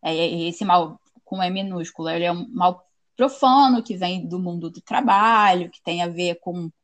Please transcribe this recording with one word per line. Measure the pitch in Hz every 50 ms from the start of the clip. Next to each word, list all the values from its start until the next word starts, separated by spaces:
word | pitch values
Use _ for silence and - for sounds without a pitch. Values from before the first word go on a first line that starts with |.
| -
É, | 156 160
e | 156 170 170 - 170 165 170
esse | 175 - 208
mal | 196 180 180 170 156 160 _ _ _ _ _ _
com | _ - 190 185
E | 180
minúscula, | 185 190 196 196 185 175 165 165 - - 165 165 160
ele | 170 170
é | 175 175
um | 175 - -
mal | - 170 180 180 180 - _ _ _ _ _ _ _
profano, | _ 240 - - - - 262 254 269 285 262 254 233 226
que | - 208
vem | 180 185 180 180 185 165
do | 170 170 180
mundo | 185 175 175 175 165 165
do | 170 -
trabalho, | - - 214 - 294 247 196 196 208 226 233 220 208 202 185 180 175 175
que | _ - _
tem | - 165 170 175
a | 170
ver | 170 165 180 175 170 170
com | _ 185 175 180 170 165 - _